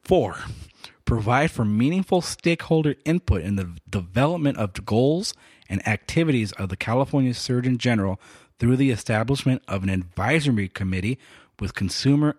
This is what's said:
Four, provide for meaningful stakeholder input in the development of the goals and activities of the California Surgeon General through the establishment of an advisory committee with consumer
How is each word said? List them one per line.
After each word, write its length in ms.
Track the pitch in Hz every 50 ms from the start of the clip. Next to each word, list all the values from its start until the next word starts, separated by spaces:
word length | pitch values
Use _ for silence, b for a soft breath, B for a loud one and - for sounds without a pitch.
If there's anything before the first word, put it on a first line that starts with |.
| _
Four, 340 | - 185 180 120 92 82 - - B B B B B B B B B B B B
provide 440 | - 120 113 107 104 123 135 147 165
for 140 | - - 117
meaningful 560 | 104 104 107 120 139 170 190 190 - 196 180
stakeholder 760 | 165 - - - - 170 170 160 - - 170 160 156 151 135 _ _
input 360 | - 160 180 _ - 113 95
in 160 | 78 92 101
the 200 | 98 95 87 85 80 _ -
development 720 | 92 104 90 87 92 117 135 151 175 175 151 143 135 -
of 160 | 107 98 -
the 80 | - 101
goals 500 | - 104 113 127 139 156 175 214 - - b b b b b b b
and 180 | 95 98 - -
activities 640 | 107 - _ - - 165 165 160 143 123 110 98 -
of 160 | - 98 92
the 80 | 95
California 560 | - - - 117 127 139 127 - 143 131 127 120
Surgeon 460 | - - - 127 123 123 131 127 117
General 420 | - 127 120 110 98 98 95 B B B B B B B B _
through 180 | - 117 127
the 140 | 127 139 135
establishment 720 | 120 104 - - 113 107 110 117 139 135 - 135 127 - _
of 160 | - 98 98 95
an 60 | 95
advisory 800 | 95 92 90 90 - - 95 117 147 165 143 143 123 107 98 92
committee 500 | _ - 98 95 92 92 90 107 131 B B B B B B B B -
with 160 | 101 95 -
consumer 600 | - 98 92 - - - 135 143 143 151 151 147